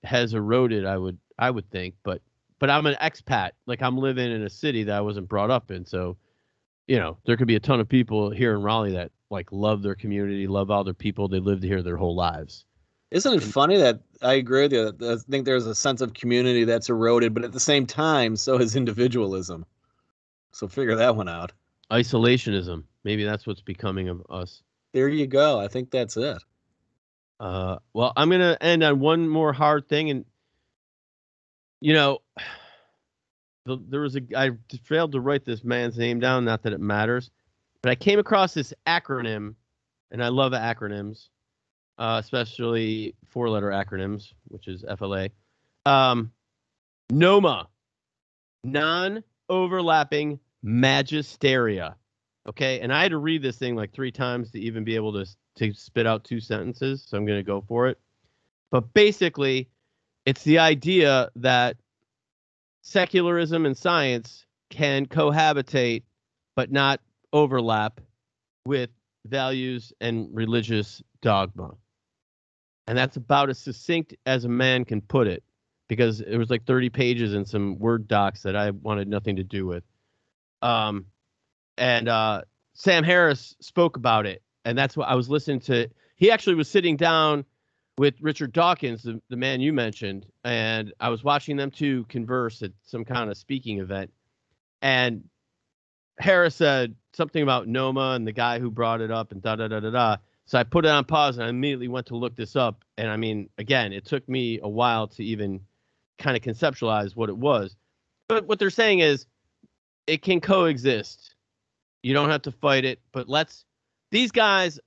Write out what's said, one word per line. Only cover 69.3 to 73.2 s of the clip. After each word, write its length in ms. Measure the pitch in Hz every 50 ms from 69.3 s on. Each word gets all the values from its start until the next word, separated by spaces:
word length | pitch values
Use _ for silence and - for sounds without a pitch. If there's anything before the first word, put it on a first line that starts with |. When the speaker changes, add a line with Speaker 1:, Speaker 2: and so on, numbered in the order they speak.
| 127 135 131 131 135 131 127 131 127 120 113 - - _
Speaker 1:
and 300 | - 117 113 113 107 -
religious 720 | 87 113 113 110 117 120 104 113 113 107 104 - - - - _ _ _
dogma. 540 | - 120 104 98 95 92 - 92 90 - - _ _ _ _ _ _ _ _ _ _ _ _ _ _ _ _ _ _ _ _ _ _
And 100 | - 113
that's 200 | 127 131 131 -
about 320 | 139